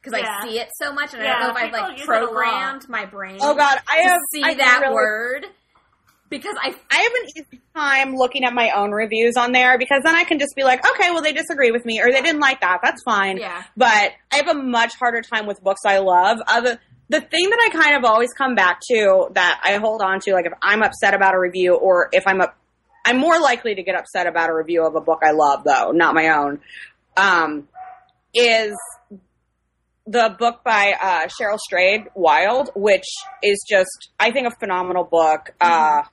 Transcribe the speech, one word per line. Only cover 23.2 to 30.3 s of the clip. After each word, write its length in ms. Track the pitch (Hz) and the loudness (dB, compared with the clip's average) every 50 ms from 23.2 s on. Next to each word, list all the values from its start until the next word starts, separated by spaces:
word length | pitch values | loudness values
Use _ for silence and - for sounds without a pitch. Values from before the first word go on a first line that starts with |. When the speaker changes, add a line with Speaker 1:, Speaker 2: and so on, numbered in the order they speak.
| 285 330 330 | 2 2 2
Speaker 3:
likely 380 | 339 320 269 247 240 - 233 208 | 4 4 2 0 0 -4 -6 -6
to 80 | 190 175 | -4 -4
get 120 | 190 180 | -4 -4
upset 320 | 170 - - - 190 180 | -4 -6 -6 -6 -4 -4
about 220 | 175 165 170 165 160 | -2 -2 -2 -2 0
a 40 | 165 | -2
review 300 | 160 156 156 170 165 160 | -2 -2 -2 0 0 0
of 80 | 160 156 | 0 -2
a 60 | 160 | -2
book 180 | 156 165 160 160 160 | 0 -2 0 2 2
I 80 | 156 | 2
love, 340 | 151 156 151 143 139 139 143 | 4 4 4 2 2 2 2
though, 260 | 147 135 123 113 - | 2 2 2 2 0
not 240 | 143 170 165 156 139 | 2 2 2 4 2
my 140 | 160 160 160 | 2 2 4
own, 320 | 156 147 143 143 143 147 _ - - - - - _ _ _ _ _ | 2 2 0 -2 -4 -8 _ -20 -20 -20 -20 -20 _ _ _ _ _
um, 500 | 185 196 196 180 170 160 151 151 147 143 _ _ - - - - - _ _ _ _ _ _ - | 0 2 2 2 2 0 -2 -4 -10 -12 _ _ -20 -20 -20 -20 -20 _ _ _ _ _ _ 0
is 400 | 233 240 233 226 226 220 208 208 196 - - - _ _ _ 208 185 _ _ _ _ _ _ _ _ _ _ _ _ _ _ _ _ _ | 2 4 4 4 2 0 -2 -8 -10 -14 -16 -20 _ _ _ -20 -20 _ _ _ _ _ _ _ _ _ _ _ _ _ _ _ _ _
the 300 | 220 202 240 226 220 | -2 0 2 2 2